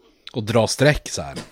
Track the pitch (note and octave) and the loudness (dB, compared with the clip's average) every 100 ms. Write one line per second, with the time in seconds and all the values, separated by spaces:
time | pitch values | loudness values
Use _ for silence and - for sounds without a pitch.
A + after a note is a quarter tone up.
0 | _ _ - C3 G#2+ A2+ A2 - C#3 D3 | _ _ -14 -8 0 2 2 4 4 2
1 | - - C#2+ C2 - | -2 -10 -10 -12 -16